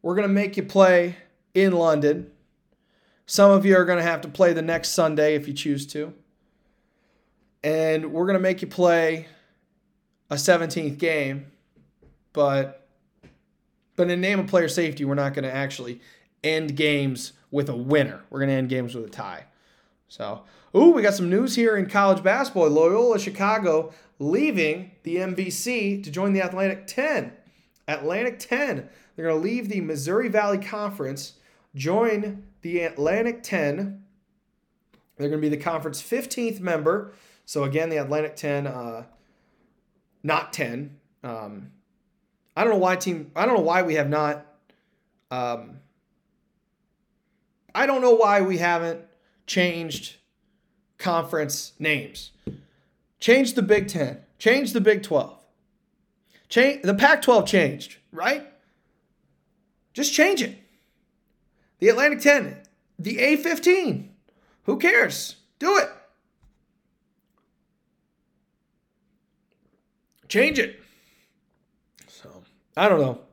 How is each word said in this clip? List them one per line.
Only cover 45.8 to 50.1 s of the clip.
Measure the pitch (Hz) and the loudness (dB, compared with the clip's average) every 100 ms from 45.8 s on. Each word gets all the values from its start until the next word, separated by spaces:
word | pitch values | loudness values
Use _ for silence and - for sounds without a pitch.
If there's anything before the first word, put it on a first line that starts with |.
| _ _ _ _ _ _ _ _ _ _ _ _ _ _ _ _ _ _ _ | _ _ _ _ _ _ _ _ _ _ _ _ _ _ _ _ _ _ _
I | - 277 | -2 0
don't | 269 | 2
know | 247 | 6
why | 226 214 202 | 6 6 4
we | 190 180 | 2 0
haven't | 175 170 170 165 - _ _ _ - | 0 0 -2 -6 -12 _ _ _ -6
changed | 190 180 170 165 139 - | -2 0 -2 -8 -10 -14